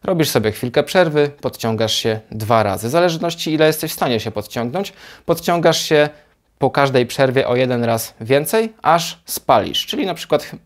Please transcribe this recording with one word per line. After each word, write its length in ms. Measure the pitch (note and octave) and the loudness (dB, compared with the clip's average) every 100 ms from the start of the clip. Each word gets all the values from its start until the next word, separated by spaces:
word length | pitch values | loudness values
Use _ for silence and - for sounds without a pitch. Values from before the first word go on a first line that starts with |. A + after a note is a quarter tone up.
Robisz 260 | - F3+ D3 | -2 0 2
sobie 220 | B2 G#2+ | 2 0
chwilkę 320 | G2+ B2 C#3+ | -2 -2 -2
przerwy, 480 | D3 F#3+ E3+ D3 C#3+ C#3+ | 2 2 2 2 0 -2
podciągasz 520 | B2+ - A2+ A2 A2 | -8 -4 -4 -2 -2
się 260 | - A2+ A2 - | 0 -2 -4 -6
dwa 320 | A2 G#2+ A2+ | -10 2 2
razy. 240 | G#2 F#2 A2+ | 2 -2 -2
W 40 | |
zależności, 600 | D#3+ F3 E3 E3+ E3 E3 | 2 2 0 -6 -4 -4
ile 140 | D#3 D#3 | 2 2
jesteś 240 | D#3 D#3 | 2 -6
w 40 | |
stanie 240 | - D#3+ A2+ | -4 -2 -2
się 120 | A2 | -4
podciągnąć, 640 | G#2 G#2 A#2+ A#2+ E3 G3 - - - | -8 -8 -6 -6 -6 -8 -12 -20 -12
podciągasz 560 | - E3+ - E3+ E3 D#3+ | -2 -2 0 4 4 2
się 280 | - D3+ D3 - _ _ _ _ | 2 2 2 -2 _ _ _ _
po 120 | C3+ | -2
każdej 340 | D3 C#3 B2+ | 2 2 2
przerwie 420 | A#2+ - C3+ C3 - | 0 0 2 2 0
o 80 | |
jeden 280 | B2 B2+ B2 | 0 0 0
raz 300 | A#2 A2+ - _ | 0 -2 -4 _
więcej, 520 | A2+ C#3 D#3 A3+ A3 - | 0 0 2 -2 -2 -2
aż 400 | D3 E3+ E3 - | 0 2 0 -12
spalisz. 600 | - - - A#2+ - - | -12 -8 2 2 2 -6
Czyli 200 | - - | -6 -4
na 80 | G3 | -4
przykład 380 | E3+ - D3 - - | -6 -2 -4 -4 -16